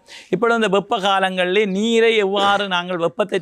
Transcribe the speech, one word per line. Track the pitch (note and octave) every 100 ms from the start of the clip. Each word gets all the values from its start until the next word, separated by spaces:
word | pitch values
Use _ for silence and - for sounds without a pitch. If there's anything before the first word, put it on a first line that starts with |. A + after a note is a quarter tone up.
| _ - -
இப்பொழுது | F3+ A#3 A#3
இந்த | G#3+
வெப்ப | G3 G3+ A#3
காலங்களிலே | G3 F#3+ F#3+ F#3 F3+ G3 G#3
நீரை | F#3 A3+ A3+ A3+ A3+
எவ்வாறு | F#3+ G3+ G3+ G3+ G3+
நாங்கள் | F3+ F3+ F3
வெப்பத்தை | E3+ - G3 G3